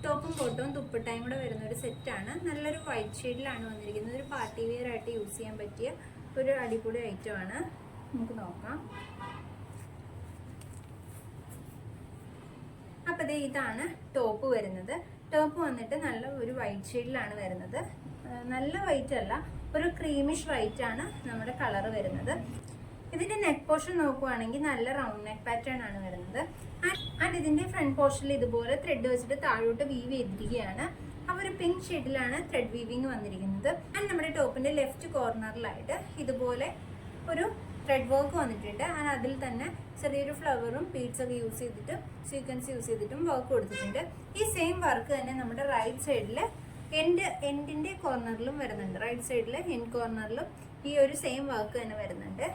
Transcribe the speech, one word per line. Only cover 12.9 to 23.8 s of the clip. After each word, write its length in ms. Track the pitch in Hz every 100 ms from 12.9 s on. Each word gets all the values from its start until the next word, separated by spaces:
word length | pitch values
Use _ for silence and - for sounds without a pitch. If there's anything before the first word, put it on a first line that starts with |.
| - -
അപ്പൊ 120 | 339 294
ദേ 100 | 294 277
ഇതാണ് 360 | 277 254 220 330 339 - 269
ടോപ്പ് 280 | 226 214 262 233
വരുന്നത്. 400 | 202 185 190 330 339 - - 302
ടോപ്പ് 240 | 311 320 311
വന്നിട്ട് 280 | 247 226 294 311
നല്ല 180 | 226 254 277
ഒരു 120 | 233 254
വൈറ്റ് 280 | 214 196 -
ഷെയ്ഡിലാണ് 420 | 247 240 262 208 208
വരുന്നത്. 360 | 190 180 185 247 359 - - - 254
ആ, 160 | 247 240 254
നല്ല 300 | 277 349 392
വൈറ്റ് 260 | 277 233 247
അല്ല, 220 | 190 262 - - - 302
ഒരു 120 | 339 330
ക്രീമിഷ് 500 | 311 285 277 311 - 269
വൈറ്റ് 280 | 214 - 233
ആണ് 120 | 226 330 - 254
നമ്മുടെ 260 | 226 220 254
കളർ 240 | 254 202 214 220
വരുന്നത്. 360 | 196 185 - 339 - - - - - - - 330
ഇതിന്റെ 200 | 349 427
നെക്ക് 200 | 392 294 -
പോർഷൻ 240 | 311